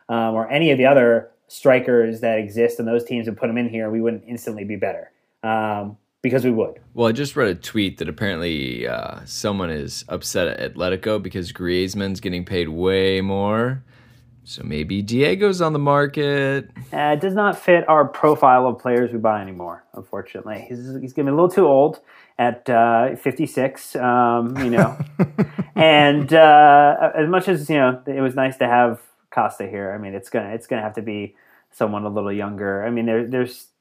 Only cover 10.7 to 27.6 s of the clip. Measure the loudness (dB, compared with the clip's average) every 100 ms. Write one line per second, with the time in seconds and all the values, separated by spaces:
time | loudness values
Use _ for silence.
10.7 | -6 -4 -4 -4 -4 -6 -10 -10 -8 -4
11.7 | -2 -2 -4 -6 -6 -8 -8 -6 -4 -4
12.7 | -2 0 0 0 0 -2 -2 -2 -2 -2
13.7 | -6 -12 _ _ _ _ _ -20 -16 -10
14.7 | -8 -6 -6 -4 0 0 2 0 0 -2
15.7 | 0 0 2 0 -2 -2 -2 -2 -4 -8
16.7 | -16 -12 -4 0 0 0 0 0 0 2
17.7 | 4 6 4 4 2 2 4 6 6 4
18.7 | -2 -2 0 0 -2 -2 -2 -4 -12 -14
19.7 | -14 _ -20 -14 -14 -12 -16 -14 -14 -14
20.7 | -16 -12 -12 -10 -4 -2 2 2 4 6
21.7 | 6 4 0 _ -20 _ -2 -2 -2 0
22.7 | 2 4 4 0 -2 -6 -4 -4 -2 -4
23.7 | -4 -12 -4 0 2 2 2 -2 -4 0
24.7 | 2 2 0 -10 -2 -2 -2 -6 -6 -8
25.7 | 2 6 8 6 4 4 8 10 10 10
26.7 | 10 8 4 0 0 0 0 0 -2